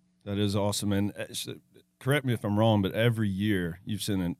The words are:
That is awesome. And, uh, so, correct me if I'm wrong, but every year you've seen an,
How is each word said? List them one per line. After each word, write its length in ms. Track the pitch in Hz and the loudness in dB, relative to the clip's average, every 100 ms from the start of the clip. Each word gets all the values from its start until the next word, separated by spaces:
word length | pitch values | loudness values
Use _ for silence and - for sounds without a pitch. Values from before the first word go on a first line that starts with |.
| _ _ | _ _
That 140 | 101 101 | -6 -2
is 180 | 104 104 | 0 0
awesome. 360 | 101 101 101 | 0 -2 0
And, 200 | 98 104 - | 0 0 -4
uh, 160 | - | -10
so, 240 | - 120 82 - - _ _ | -10 -10 -12 -18 -20 _ _
correct 240 | 127 143 | -2 0
me 80 | 131 | 0
if 120 | 113 | -2
I'm 140 | 107 104 | 0 4
wrong, 220 | 113 104 | 6 4
but 120 | 95 | 2
every 360 | 107 120 113 104 | 2 2 2 0
year 520 | 95 107 98 85 80 | 0 0 0 -2 -6
you've 180 | - 101 | -8 -6
seen 180 | - 95 | -2 -2
an, 160 | 87 - | -2 -4